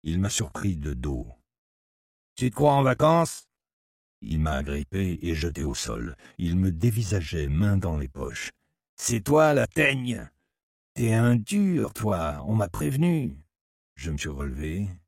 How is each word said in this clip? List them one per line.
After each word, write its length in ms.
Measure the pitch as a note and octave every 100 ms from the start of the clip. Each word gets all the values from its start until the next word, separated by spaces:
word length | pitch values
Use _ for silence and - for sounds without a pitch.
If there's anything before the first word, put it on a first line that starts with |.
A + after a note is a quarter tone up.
Il 160 | D#2 F2
m'a 100 | G2
surpris 460 | - A#2 - G2+ E2
de 180 | D2
dos. « 340 | B1+ C#2+ B1+ A1+ - _ _ _ _ _ _ _ _ _ -
Tu 160 | B2+
te 40 | -
crois 180 | D3
en 100 | C#3
vacances ? » 640 | C3+ B2 D#3 E3 E3 - _ _ _ _ _ _ _ _
Il 200 | G#1+ D#2+
m'a 100 | D#2
agrippé 680 | C#2 C#2 C#2+ C#2+ F#2+ F#2+ D#2+
et 120 | E2+
jeté 300 | D#2+ E2+ D2
au 100 | D2
sol. 420 | C2 - A1+ A#1 - - -
Il 200 | F2 F2
me 140 | F#2+
dévisageait, 760 | E2 A#2+ G#2+ G#2 G2 D2+ E2+ C#2+
main 300 | D2+ G#2 G2
dans 200 | F2 D#2
les 120 | C2+
poches. « 420 | - - - - _ _ _ _ -
C'est 240 | - A#2
toi, 320 | G2+ D3 D#3
la 120 | C#3+ A#2
teigne ! 640 | - D3 C3+ B2 A#2 - _ _ _ _ _ _
T'es 200 | - A#2
un 240 | A2 A#2+ A#2+
dur, 560 | G#2+ G3+ G3 E3 G#2
toi, 500 | - G#2+ F#2 D#2+ D2 D2
on 80 |
m'a 160 | G#2+ F#2+
prévenu. » 680 | - D3 C3+ D3+ D3+ - C2+ _ _ _ _ _ -
Je 160 | D#2
me 60 | D2
suis 120 | D#2
relevé. 600 | C#2 C#2 C2 D2+ F2 G2+ F2